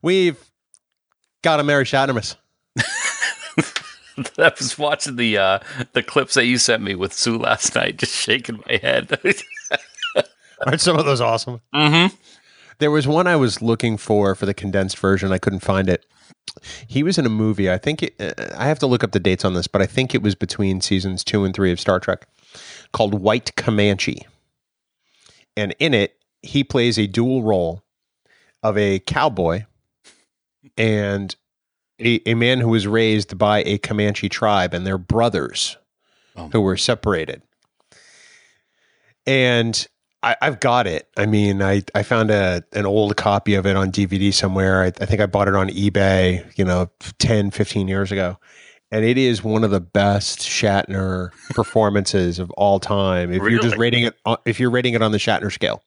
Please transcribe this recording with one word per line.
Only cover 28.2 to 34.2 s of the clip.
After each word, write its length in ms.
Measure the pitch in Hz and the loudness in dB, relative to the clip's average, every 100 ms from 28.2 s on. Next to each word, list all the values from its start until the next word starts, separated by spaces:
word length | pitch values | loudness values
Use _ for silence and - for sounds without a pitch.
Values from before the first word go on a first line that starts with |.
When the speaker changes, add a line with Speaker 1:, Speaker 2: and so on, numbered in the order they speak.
| _ _ _ _ | _ _ _ _
Speaker 1:
of 140 | 110 104 | -2 0
a 220 | 101 95 | 0 0
cowboy 680 | - - 147 98 85 87 107 _ _ _ - _ _ _ _ _ 139 - | -2 0 0 0 -2 -2 -6 _ _ _ -20 _ _ _ _ _ _ -2
and 580 | 110 107 101 98 98 - _ _ _ _ _ _ | 0 2 0 -2 -4 -12 _ _ _ _ _ _
a, 220 | 117 113 - | 0 0 0
a 40 | |
man 260 | 113 120 127 | 0 2 2
who 80 | 117 | 2
was 180 | 113 101 | 2 2
raised 500 | 110 110 107 101 92 | 2 2 2 -2 0
by 240 | 104 104 - | 2 2 0
a 120 | 101 | -2
Comanche 520 | - 104 104 101 | -2 -2 -2 -2